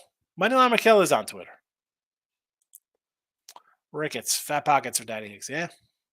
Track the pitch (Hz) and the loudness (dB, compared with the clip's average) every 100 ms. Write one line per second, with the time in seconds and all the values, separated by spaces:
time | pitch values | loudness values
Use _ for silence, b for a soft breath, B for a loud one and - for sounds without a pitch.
0 | _ _ _ - 202 262 254 220 220 214 | _ _ _ -2 0 4 4 4 6 6
1 | 160 127 104 98 87 - _ _ _ _ | 4 0 -2 -12 -18 -20 _ _ _ _
2 | _ _ _ _ _ _ _ - _ _ | _ _ _ _ _ _ _ -20 _ _
3 | _ _ _ _ - - b b _ 151 | _ _ _ _ -20 -20 b b _ -8
4 | 151 120 - - - 147 147 139 123 - | -6 -6 -4 -6 -4 -4 2 2 0 -6
5 | 117 110 104 101 - 143 170 - _ _ | -8 -10 -12 -16 -12 -10 -10 -14 _ _
6 | _ | _